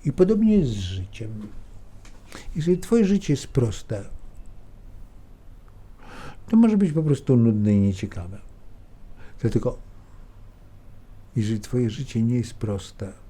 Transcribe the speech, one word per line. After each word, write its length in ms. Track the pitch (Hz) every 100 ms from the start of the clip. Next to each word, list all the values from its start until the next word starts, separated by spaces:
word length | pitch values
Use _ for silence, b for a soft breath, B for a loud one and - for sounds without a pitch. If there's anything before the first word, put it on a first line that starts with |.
| 151
I 60 |
podobnie 460 | 127 185 214 220 208
jest 140 | 139
z 40 | 104
życiem. 720 | 90 92 92 - 110 107 104 - - - - - - - - B B 175
Jeżeli 220 | 156 180
twoje 280 | - 233 202
życie 280 | 196 -
jest 140 | 143 -
proste, 600 | - 117 98 - 107 98 - - - - - - - - - - - - - - - - - - - B B B B -
to 100 | 226
może 200 | 226 214
być 140 | 196
po 120 | 151
prostu 340 | 156 139 - 127
nudne 360 | 117 107 104
i 60 | 101
nieciekawe. 600 | 98 95 98 - 87 98 - - - - - - - - b b
Dlatego, 380 | 113 110 120 - - - - - - - - - - - - - - - - -
jeżeli 240 | 107 110
twoje 300 | - 123 120
życie 320 | 104 135 113
nie 140 | 113 123
jest 180 | 113
proste 600 | - 107 98 - - 95 -